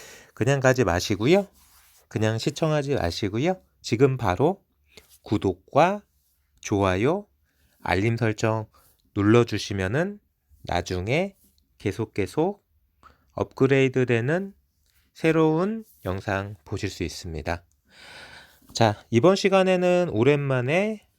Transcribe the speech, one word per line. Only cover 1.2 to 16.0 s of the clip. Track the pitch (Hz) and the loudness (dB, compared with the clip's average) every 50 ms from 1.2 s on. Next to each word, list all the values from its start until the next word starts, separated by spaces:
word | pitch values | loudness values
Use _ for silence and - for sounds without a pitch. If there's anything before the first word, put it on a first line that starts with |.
| 107 139 175 202 196 - _ _ _ _ _ _ _ _ _ _ _ _ | 2 2 2 2 2 -2 _ _ _ _ _ _ _ _ _ _ _ _
그냥 | - 113 107 110 110 113 | -4 -2 -2 0 -2 -2
시청하지 | - 156 139 - 165 156 151 151 139 139 139 | -4 -6 -4 -2 -2 -2 0 0 -2 -2 -2
마시고요. | 113 82 85 85 - - 98 95 117 143 175 185 185 _ _ _ _ | -2 -2 -2 -4 -2 -4 -4 -4 -2 -2 -2 -2 -4 _ _ _ _
지금 | - - 123 110 139 135 135 | -6 0 4 6 6 6 4
바로 | 123 120 95 90 90 123 165 196 - _ _ _ _ _ _ _ - - _ _ - - | 2 0 -2 0 2 2 0 0 -2 _ _ _ _ _ _ _ -20 -20 _ _ -18 -8
구독과 | - 110 98 - 98 90 - _ _ - 135 160 180 202 208 - _ _ _ _ _ _ _ _ _ _ _ | -4 -4 -2 0 -2 -4 -4 _ _ 2 2 4 4 2 -2 -8 _ _ _ _ _ _ _ _ _ _ _
좋아요, | - - 107 98 101 95 92 92 110 139 170 202 208 _ _ _ _ _ _ _ _ _ _ _ | -8 -4 0 0 2 2 2 2 0 0 0 -2 -4 _ _ _ _ _ _ _ _ _ _ _
알림 | - - 87 92 101 117 117 | -4 -2 0 0 0 0 -2
설정 | 117 120 110 107 - - 110 110 110 110 - _ _ _ _ _ _ _ _ - | 0 -2 -2 -2 -2 -2 -2 -2 -2 -6 -10 _ _ _ _ _ _ _ _ -4
눌러주시면은 | 104 101 104 113 120 120 117 107 101 - - 101 98 95 92 110 143 175 202 208 208 _ _ _ _ _ _ _ _ - | 0 4 4 6 6 4 2 0 -6 -6 -6 -6 -4 -4 -2 -2 -2 -4 -4 -6 -12 _ _ _ _ _ _ _ _ -8
나중에 | - - 87 90 - 92 90 87 104 127 160 190 202 - _ _ _ _ _ _ _ _ _ | -4 -4 -4 -4 -4 -6 -6 -4 -2 -2 -2 -2 -4 -8 _ _ _ _ _ _ _ _ _
계속 | - 107 92 - 110 - - | -6 -6 -6 -6 -8 -8 -6
계속 | - 98 90 - - 156 190 202 - _ _ _ _ _ _ _ _ _ - _ _ _ _ - - | -6 -6 -4 -2 -2 -2 -2 -2 -6 _ _ _ _ _ _ _ _ _ -20 _ _ _ _ -6 -6
업그레이드되는 | 101 - _ - 131 127 139 135 135 131 127 131 127 120 123 113 113 127 160 180 196 196 196 _ _ _ _ _ _ _ _ _ _ _ _ | -6 -4 _ 0 2 2 4 4 2 2 2 0 0 0 0 0 0 -2 -4 -4 -6 -8 -14 _ _ _ _ _ _ _ _ _ _ _ _
새로운 | - - 160 156 160 160 156 156 160 180 208 220 226 214 _ _ _ | -2 0 0 2 4 4 2 2 0 -2 -2 -4 -8 -12 _ _ _